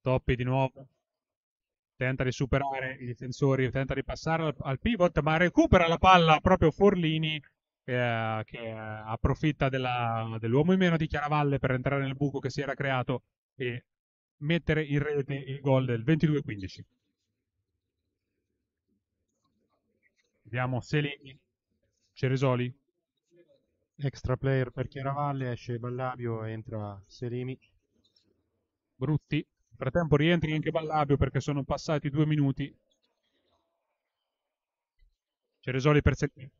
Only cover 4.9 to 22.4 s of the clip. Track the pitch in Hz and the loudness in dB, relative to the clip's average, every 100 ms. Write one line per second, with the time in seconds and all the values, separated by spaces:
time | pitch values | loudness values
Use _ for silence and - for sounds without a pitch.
4.9 | 233 175 170 147 160 180 - 320 190 170 | 2 2 2 0 2 2 4 6 6 6
5.9 | 165 185 185 165 151 - 180 165 - 196 | 4 8 8 8 6 6 6 4 6 4
6.9 | 190 160 160 160 151 - _ _ _ - | 4 0 0 -2 -4 -10 _ _ _ -6
7.9 | 123 123 113 113 110 107 123 113 110 110 | -2 0 0 -2 -4 -6 -10 -10 -10 -10
8.9 | 107 107 113 - 131 156 143 139 131 127 | -12 -8 -4 -2 0 0 0 -2 0 -4
9.9 | 123 117 113 113 113 113 123 156 190 180 | -2 -2 -2 -4 -4 0 2 4 4 4
10.9 | 165 156 151 147 151 143 139 151 127 131 | 2 0 -4 -2 0 2 0 0 0 0
11.9 | 139 135 131 139 135 131 135 139 135 139 | -2 -2 -2 -2 -2 -6 -6 -6 -4 -2
12.9 | 131 120 123 _ _ _ _ 127 120 _ | -2 -2 -4 _ _ _ _ -6 -6 _
13.9 | _ _ _ _ _ 147 170 - 156 151 | _ _ _ _ _ -2 -2 0 -2 0
14.9 | 143 147 147 135 139 135 135 139 131 131 | -2 0 -2 -4 -6 -8 -6 2 2 2
15.9 | 117 113 160 156 147 139 104 95 - 104 | -2 0 2 2 0 -4 -10 -10 -14 -20
16.9 | _ _ _ _ _ _ _ _ _ _ | _ _ _ _ _ _ _ _ _ _
17.9 | _ _ _ _ _ _ _ _ _ _ | _ _ _ _ _ _ _ _ _ _
18.9 | _ _ _ _ _ _ _ _ _ _ | _ _ _ _ _ _ _ _ _ _
19.9 | _ _ _ _ _ - 117 127 127 - | _ _ _ _ _ -8 -4 -2 -2 -2
20.9 | 151 147 143 139 135 _ _ _ _ _ | -2 -2 -8 -18 -20 _ _ _ _ _
21.9 | _ _ - 131 131 | _ _ -4 -2 2